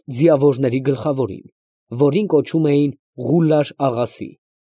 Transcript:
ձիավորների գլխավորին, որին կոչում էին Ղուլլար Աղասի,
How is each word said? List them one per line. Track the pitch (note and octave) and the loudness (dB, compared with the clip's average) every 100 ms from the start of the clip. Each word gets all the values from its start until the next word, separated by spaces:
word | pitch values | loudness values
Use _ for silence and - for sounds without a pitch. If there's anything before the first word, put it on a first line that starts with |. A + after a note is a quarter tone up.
| - | -8
ձիավորների | B2 D#3+ D3 C#3+ B2+ C3 C3 | 0 2 4 2 2 0 -2
գլխավորին, | C3+ C3 D#3 C3+ A2+ - - _ _ _ - | -2 -4 -4 -4 -4 -8 -18 _ _ _ -10
որին | A#2+ C#3+ E3 G#3 | 0 2 2 2
կոչում | D3+ C#3+ D#3+ D3+ | 0 0 0 2
էին | C#3+ C#3+ - _ | 2 0 -4 _
Ղուլլար | - B2 E3+ D#3+ D3+ C#3+ - | -8 0 2 2 2 -2 -2
Աղասի, | C#3 A#2+ A#2 - - - _ _ | -2 -2 -4 -6 -16 -16 _ _